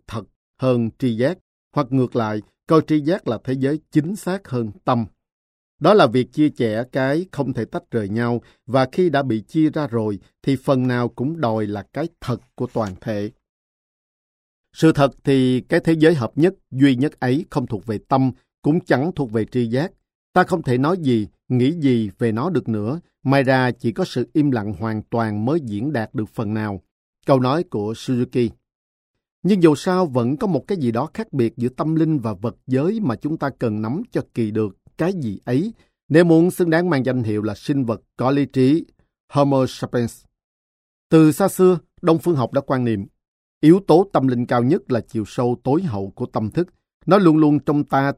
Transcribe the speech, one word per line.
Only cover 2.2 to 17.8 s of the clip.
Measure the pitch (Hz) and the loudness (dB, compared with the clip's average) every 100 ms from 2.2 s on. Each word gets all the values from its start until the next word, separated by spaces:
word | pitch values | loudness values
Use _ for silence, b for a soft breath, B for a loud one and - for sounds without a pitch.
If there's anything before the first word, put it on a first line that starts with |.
| 110 107 - _ - | -2 -4 -10 _ 0
coi | 160 - | 2 2
tri | 156 | 0
giác | 147 202 - | 0 -2 -4
là | 107 | -6
thế | - | -6
giới | 135 131 151 _ | -4 -2 -4 _
chính | 156 156 202 | -2 -2 -4
xác | 175 196 - | -6 -8 -6
hơn | 123 110 - - | -6 -6 -6 -2
tâm. | 120 107 _ _ _ _ _ _ - | -2 -4 _ _ _ _ _ _ -2
Đó | 175 | 2
là | 208 139 | 4 4
việc | 127 - | 2 -2
chia | - 170 | 0 -2
chẻ | - 117 107 127 | 0 -2 -4 -6
cái | 139 131 156 185 | -4 -2 -2 -6
không | - 135 | -6 -6
thể | 123 110 | -6 -6
tách | 175 - | -8 -6
rời | 117 98 | -6 -4
nhau, | 110 120 120 b b - | -2 -2 -2 b b -2
và | 131 135 | 0 0
khi | - 180 | 0 0
đã | 139 | 0
bị | 135 110 - | 0 -4 -2
chia | 156 156 | 0 0
ra | 156 139 | 0 -4
rồi, | 117 107 98 b _ | -2 -4 -6 b _
thì | - 135 | -2 -2
phần | - 131 127 | 0 0 0
nào | 123 120 | 0 -2
cũng | - 131 165 | -4 -6 -2
đòi | 123 110 104 | -2 -2 -4
là | 104 95 | -6 -8
cái | 139 165 _ | -8 -8 _
thật | - 113 _ - | -8 -8 _ -10
của | 123 | -6
toàn | - 104 90 | -4 -6 -8
thể. | 120 104 107 - _ _ _ _ _ _ _ _ _ _ _ _ _ | -8 -6 -8 -10 _ _ _ _ _ _ _ _ _ _ _ _ _
Sự | - 160 | 0 2
thật | - 139 - | 4 2 0
thì | 139 135 127 127 | 0 2 2 0
cái | - 170 | 0 0
thế | 170 | 0
giới | 165 156 156 | 4 4 4
hợp | 113 135 | -2 0
nhất, | 175 - _ | 0 0 _
duy | 131 139 123 | 2 2 4
nhất | 143 - | -2 -2
ấy | 127 139 - | -2 -2 -4
không | 147 123 | -6 -6
thuộc | 104 | -6